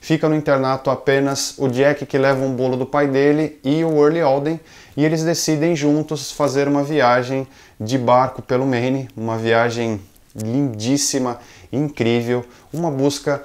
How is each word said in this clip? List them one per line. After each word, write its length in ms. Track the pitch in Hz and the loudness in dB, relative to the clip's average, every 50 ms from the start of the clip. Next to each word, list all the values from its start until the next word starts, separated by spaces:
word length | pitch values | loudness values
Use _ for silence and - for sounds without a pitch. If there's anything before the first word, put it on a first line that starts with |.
fica 260 | - - 156 156 165 | 0 -2 -2 0 2
no 80 | 156 156 | 0 0
internato 540 | 156 151 156 143 135 131 131 135 135 - 139 | 0 2 0 0 2 2 0 -2 -2 -2 -2
apenas 640 | 131 127 - 147 135 139 139 139 139 135 - - - | -2 0 0 2 2 2 2 0 -2 -4 -6 -8 -6
o 100 | - 139 | -4 -2
Jack, 380 | 131 120 127 139 143 143 143 139 | -2 2 2 2 2 2 0 -4
que 100 | - - | -4 0
leva 260 | 139 135 139 135 131 135 | 2 2 2 2 0 -2
um 100 | 135 131 | -2 -2
bolo 220 | 120 127 131 127 | -2 -2 -2 0
do 100 | 127 127 | -2 -4
pai 220 | 127 - 147 143 | -2 0 0 0
dele, 520 | 139 135 135 139 147 147 151 156 147 - - - | 2 2 4 4 4 4 2 0 -4 -6 -6 -2
e 200 | 131 147 160 165 | -2 0 0 0
o 200 | 165 156 147 147 | 0 2 4 4
Early 180 | 147 156 160 | 4 4 2
Alden, 380 | 160 139 135 143 143 151 165 160 - - - - - - - | 2 2 2 0 0 -4 -6 -6 -10 -18 -20 -20 -20 -12 -2
e 80 | - 147 | 0 0
eles 180 | 156 165 160 160 | 2 2 0 0
decidem 520 | 165 165 - - - 156 147 151 170 175 | -2 -2 -2 0 0 0 2 2 0 0
juntos 560 | 147 143 147 147 151 151 151 160 143 131 - | 2 2 2 2 2 0 -4 -6 -8 -8 -10
fazer 360 | - - 147 139 123 139 143 | -2 -2 -2 0 2 0 0
uma 160 | 143 143 143 143 | 2 0 0 0
viagem 640 | 139 156 147 127 120 123 127 123 123 135 135 135 - - - - - _ _ | 0 0 2 4 4 4 2 0 -2 -4 -6 -6 -8 -14 -20 -20 -20 _ _
de 180 | 110 110 127 | -6 -2 -2
barco 440 | 131 120 120 123 127 131 127 - - | 0 2 4 4 4 4 2 -2 -10
pelo 240 | 113 - 131 123 135 | -6 -2 -2 0 0
Maine, 420 | 135 127 117 120 131 131 135 131 113 - | 0 0 0 0 0 -2 -2 -4 -8 -10
uma 220 | 113 110 113 113 | -8 -6 -4 -4
viagem 640 | 113 113 113 113 113 117 120 113 117 117 117 110 101 95 - _ - _ _ _ | -2 0 2 2 4 2 2 0 -2 -2 -4 -4 -6 -8 -16 _ -20 _ _ _
lindíssima, 1040 | 110 110 110 117 139 143 135 110 107 107 120 139 285 - - - - 127 - - - - - - - - - | -10 -6 -2 -2 0 -2 -2 -4 -4 -2 0 0 0 0 -2 -2 -2 -2 -2 -4 -8 -12 -20 -20 -20 -14 -6
incrível, 720 | - 127 151 147 147 - 117 113 117 120 117 117 123 123 120 - - - - - - | -4 -4 -4 -4 -2 -2 0 2 2 0 0 0 -2 -4 -4 -8 -18 -20 -18 -12 -8
uma 160 | 151 170 165 | -6 -4 -4
busca 540 | 143 135 135 143 143 - - 156 143 190 - | -2 0 0 0 -2 -2 -4 -4 -4 -4 -6